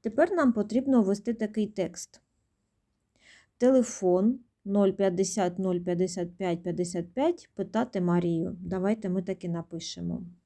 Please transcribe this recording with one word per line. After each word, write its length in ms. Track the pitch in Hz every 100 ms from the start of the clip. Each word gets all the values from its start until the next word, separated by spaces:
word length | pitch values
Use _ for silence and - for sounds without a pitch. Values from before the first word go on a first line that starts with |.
Тепер 320 | 226 214 349
нам 200 | 370 277
потрібно 500 | 226 208 220 277 262
ввести 320 | 190 202 233
такий 320 | 226 214 214 202
текст. 540 | - 175 175 - - _ _ _ _ _ _ _ _ _ _ _ - _ _
Телефон 840 | 240 262 240 - 185 180 208 262 _ _
нуль 260 | 202 202 196
п'ятдесят 680 | 190 196 180 190 214 180 180
нуль 200 | 190 180
п'ятдесят 580 | 180 175 180 180 175 175
п'ять 260 | 185 170
п'ятдесят 500 | 175 165 175 180 175
п'ять, 380 | - 302 349 -
питати 460 | - 196 214 - 202
Марію. 560 | 180 175 175 165 165 175
Давайте 480 | 180 190 190 220 202
ми 140 | 180
так 220 | 185 185
і 40 | 175
напишемо. 760 | 170 165 165 - - 175 175 175 -